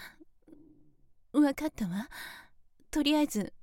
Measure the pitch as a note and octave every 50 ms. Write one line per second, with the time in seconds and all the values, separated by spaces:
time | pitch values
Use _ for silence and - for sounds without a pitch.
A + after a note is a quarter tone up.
0 | - - - - - - - _ _ - - - - - - - - - - _
1 | _ - - _ - _ - C#4+ D4 C#4+ C#4 - D4+ D#4 - - A3 F3 E3+ G3
2 | A#3 - - - - - - - - - - - - _ _ _ - - - D#4
3 | D4 C#4+ D4+ D4+ D4+ D4 - G#3+ F#3+ - - -